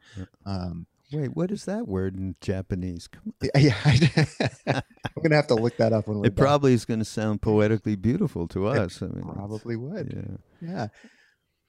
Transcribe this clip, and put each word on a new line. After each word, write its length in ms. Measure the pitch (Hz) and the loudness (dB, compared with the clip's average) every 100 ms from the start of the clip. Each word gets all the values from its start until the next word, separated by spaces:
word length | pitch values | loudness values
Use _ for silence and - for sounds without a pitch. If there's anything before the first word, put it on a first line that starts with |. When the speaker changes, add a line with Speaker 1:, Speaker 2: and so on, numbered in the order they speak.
| _ 95 | _ -16
Speaker 1:
Yeah. 80 | 92 _ | -16 _
Speaker 2:
Um, 420 | 98 95 90 85 85 _ - | -8 -6 -6 -10 -14 _ -10
Speaker 1:
Wait, 240 | 147 131 139 | -6 -6 -4
what 160 | 180 | -4
is 120 | 202 - | -4 -6
that 200 | 208 220 | -6 -4
word 300 | 95 95 95 | -2 -2 -4
in 180 | 95 - | -8 -6
Japanese? 640 | - 95 - 92 92 87 - | -4 -4 -4 -6 -6 -8 -12
Come 260 | - 214 - | -16 -14 -6
on. 80 | 139 | 0
Speaker 2:
Yeah, 60 | 139 | 4
yeah, 140 | 143 104 147 127 160 - 143 - 143 - - | 6 4 4 6 6 4 0 0 -4 -4 -4
I, 160 | 139 | -4
<laughs> 0 | - _ - - | -4 _ -12 -2
I'm 60 | |
gonna 140 | 160 151 | 2 2
have 100 | - | 4
to 80 | |
look 220 | 117 117 - | 2 2 2
that 160 | 113 | 2
up 160 | 110 107 | 2 0
when 100 | 104 | 0
we're 80 | 110 | 0
Speaker 1:
It 80 | |
Speaker 2:
done. 100 | 98 | 4
Speaker 1:
probably 280 | 135 147 139 | 4 6 4
is 100 | 120 | 4
gonna 200 | - 113 | 2 -4
sound 360 | 107 - 107 104 | -4 -2 -2 0
poetically 520 | 117 107 107 110 110 | 2 4 4 2 0
beautiful 540 | 101 107 160 185 95 85 | 0 0 2 0 -2 -6
to 180 | 95 101 | -2 0
Speaker 2:
It 100 | 135 | 0
Speaker 1:
us. 220 | 87 - | -2 -4
I 40 | 92 | -8
mean, 120 | 92 | -8
it's 80 | 90 87 | -10 -10
Speaker 2:
probably 400 | 101 107 117 113 | -10 -10 -8 -8
would. 360 | 131 196 - 104 98 98 _ - | -8 -10 -10 -10 -10 -12 _ -16
Speaker 1:
Yeah. 80 | 165 | -12
Speaker 2:
Yeah. 180 | 175 107 _ - _ _ _ _ _ | -8 -8 _ -20 _ _ _ _ _